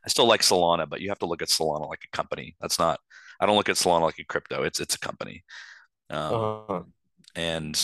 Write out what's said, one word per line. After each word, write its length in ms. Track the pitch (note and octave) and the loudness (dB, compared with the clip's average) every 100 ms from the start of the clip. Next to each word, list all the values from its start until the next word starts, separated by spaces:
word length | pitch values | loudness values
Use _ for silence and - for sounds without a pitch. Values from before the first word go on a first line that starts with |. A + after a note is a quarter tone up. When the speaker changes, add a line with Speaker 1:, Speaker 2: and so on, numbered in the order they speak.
| - | -2
Speaker 1:
I 40 | |
still 160 | - A#2 | 4 6
like 140 | G#2+ | 6
Solana, 480 | - F#2 E2+ E2+ D#2 | 6 6 4 4 0
but 120 | D2 | -6
you 80 | F#2 | -6
have 100 | G2+ | -6
to 80 | F2+ | -4
look 140 | E2 | -4
at 60 | - | -2
Solana 380 | - D#2+ D2+ D2+ | 0 0 -2 -6
like 140 | D#2+ - | -12 -8
a 120 | - | -6
company. 380 | D#2 D#2 C#2+ - | -6 -6 -10 -10
That's 180 | E2+ - | -6 0
not, 200 | E2 D2+ _ - - - | 0 0 _ -20 -20 -2
I 60 | G2 | 2
don't 100 | G#2 | 4
look 120 | G2+ | 2
at 60 | F#2+ | 2
Solana 240 | F#2 E2+ | 4 4
like 160 | D#2+ - | 2 -2
a 60 | D#2+ | -6
crypto. 380 | - - C2 | -6 -4 -4
It's, 160 | D2+ - | -2 -4
it's 140 | - - | -6 -6
a 40 | |
company. 440 | - - - - _ - - - _ _ _ | -6 -8 -12 -12 _ -20 -20 -20 _ _ _
Um, 420 | D2 D#2 A2+ A2 G#2+ G#2+ | -6 -2 -2 -2 -4 -6
Speaker 2:
Uh-huh. 180 | F#2 - _ _ _ - - | -8 -8 _ _ _ -14 -6
Speaker 1:
and 400 | E2 E2 D#2 D2+ | -4 -4 -4 -2